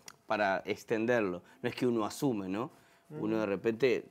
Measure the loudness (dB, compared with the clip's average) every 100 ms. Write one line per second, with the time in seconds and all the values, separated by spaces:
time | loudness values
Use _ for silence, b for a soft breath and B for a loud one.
0 | -20 -14 -4 0 2 2 -2 -6 -2 0
1 | 2 2 2 -4 -10 B -6 0 0 2
2 | -2 -2 -2 0 -2 -4 -6 b b b
3 | -16 -6 -2 0 0 0 0 2 2 2
4 | -2